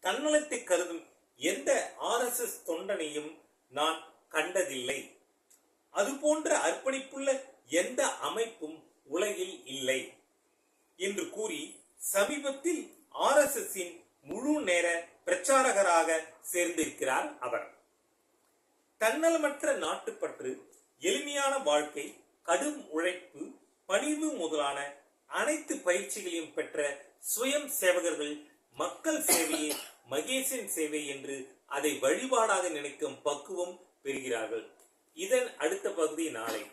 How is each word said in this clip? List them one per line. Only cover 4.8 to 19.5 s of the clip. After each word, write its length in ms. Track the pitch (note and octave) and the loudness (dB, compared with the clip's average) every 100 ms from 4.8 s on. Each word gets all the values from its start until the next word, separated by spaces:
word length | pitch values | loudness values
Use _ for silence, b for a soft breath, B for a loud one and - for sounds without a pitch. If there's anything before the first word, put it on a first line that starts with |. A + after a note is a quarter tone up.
| B2 C#3 - - _ _ _ _ _ _ _ | -4 -4 -6 -18 _ _ _ _ _ _ _
அதுபோன்ற 680 | E3+ G3+ C#4+ D4 D4+ D#4 D4+ | 0 0 2 2 2 4 2
அர்ப்பணிப்புள்ள 880 | D#3+ E3 C4+ C4+ C4 C4+ C4+ C4+ - - _ | 2 0 -2 -2 -4 -4 0 0 -2 -20 _
எந்த 400 | D#3+ - B3 C4+ | 0 2 2 0
அமைப்பும் 840 | - C#3 - D3+ - D#3 D#3+ - _ | 0 -4 -2 -4 -4 -12 -12 -18 _
உலகில் 600 | _ D3+ G#3 E3+ F3+ E3 | _ 0 0 0 -6 -8
இல்லை" 480 | - C3+ C3 C3 - - _ _ _ _ _ _ _ _ | -12 -6 0 0 -2 -14 _ _ _ _ _ _ _ _
என்று 340 | F#3+ G3+ D#3+ | -4 -4 -6
கூறி 480 | G3 A3 D3+ D3 - _ _ | -6 -6 -4 -8 -14 _ _
சமீபத்தில் 960 | - G3 G3+ D4 C#4 C4+ E4+ D#4 - - _ | -2 2 2 0 -4 -2 -2 -2 -4 -16 _
ஆர் 260 | C3+ G3 D4 | 0 4 6
எஸ் 200 | C#4 A#3 | 4 2
எஸ் 200 | G3 G3 | -6 -6
இன் 280 | F3 E3+ - _ | -8 -8 -20 _
முழு 380 | C3+ F#3 C4 D4+ | -10 -4 0 0
நேர 480 | A3 F3 E3+ E3+ E3+ - - | 4 2 4 0 -4 -10 -2
பிரச்சாரகராக 1000 | F3+ - C4+ C4 G3+ G3 E3+ E3 D#3+ D#3+ - - | 0 4 6 6 6 6 6 6 2 0 -14 -4
சேர்ந்திருக்கிறார் 840 | F3 E3+ E3+ C#3+ - C#3 C3 D#3 D3 | 0 0 2 -2 0 0 2 0 -6
அவர். 360 | B2+ A#2 - - _ _ _ _ _ _ _ _ _ _ _ _ | -4 -4 -6 -16 _ _ _ _ _ _ _ _ _ _ _ _
தன்னலமற்ற 720 | A3 C4 E4 E4 D4 | 2 4 4 4 2